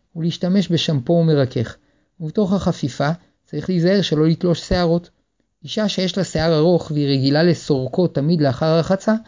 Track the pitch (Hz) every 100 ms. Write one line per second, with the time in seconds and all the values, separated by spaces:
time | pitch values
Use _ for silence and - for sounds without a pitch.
0 | _ 170 165 - 180 202 175 170 - 147
1 | 123 170 165 147 127 127 117 - _ _
2 | _ - 156 214 190 196 190 180 139 -
3 | 143 170 _ _ _ 151 156 180 170 202
4 | 170 151 156 165 180 165 - 180 175 170
5 | 175 _ _ _ _ _ 147 - 208 -
6 | 185 190 175 156 160 156 160 170 - 147
7 | 143 139 131 147 175 156 - 139 131 -
8 | 175 - 143 170 139 123 160 165 170 190
9 | - 220